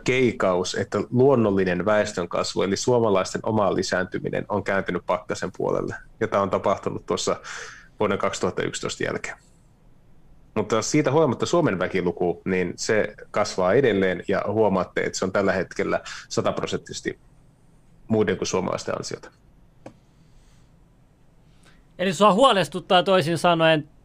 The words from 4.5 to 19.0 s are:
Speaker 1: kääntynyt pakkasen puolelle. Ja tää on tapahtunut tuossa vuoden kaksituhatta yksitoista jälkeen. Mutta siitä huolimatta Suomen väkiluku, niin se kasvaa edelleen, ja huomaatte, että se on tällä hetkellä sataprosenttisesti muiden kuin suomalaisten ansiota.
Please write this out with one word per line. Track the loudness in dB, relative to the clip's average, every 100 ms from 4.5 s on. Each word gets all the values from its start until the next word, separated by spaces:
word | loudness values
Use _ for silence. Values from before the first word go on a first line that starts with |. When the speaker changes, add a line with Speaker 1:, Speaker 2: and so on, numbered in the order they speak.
| -4
Speaker 1:
kääntynyt | -2 -2 -2 -4 -2
pakkasen | -4 -4 -8 -8 -4
puolelle. | -2 -2 -4 -8 -14 -8
Ja | -2
tää | 0
on | 0
tapahtunut | 0 -2 -2 -4 -8 -4
tuossa | -4 -2 -4 -8 -14 -14 -18 -14 -4
vuoden | -2 0
kaksituhatta | -2 -2 -4 -2
yksitoista | -4 -4 -6 -6
jälkeen. | -6 -6 -8 -14 _ _ _ _ _ -20 -20 -20 -20 -20 -8 -6
Mutta | -2 -2
siitä | 0 0 2
huolimatta | 2 2 0 0
Suomen | 2 2 0
väkiluku, | -2 -2 -2 0 -2 -2 -2
niin | -2 -2 -4
se | -2 0 0 -6 -6
kasvaa | -2 -2 0 2
edelleen, | 4 4 2 0 -2 -2
ja | -2 0
huomaatte, | 2 2 2 -2 -4
että | -4 -4
se | -2
on |
tällä | 0 0
hetkellä | 0 -2 -4 -2 -2 -6 -16 -8
sataprosenttisesti | -4 -2 -2 -4 -6 -8 -10 -10 -10 _ -20 -20 _ _ -20 _ -16 -2
muiden | 0 2 -2
kuin | -2
suomalaisten | -2 -2 -4 -4
ansiota. | -6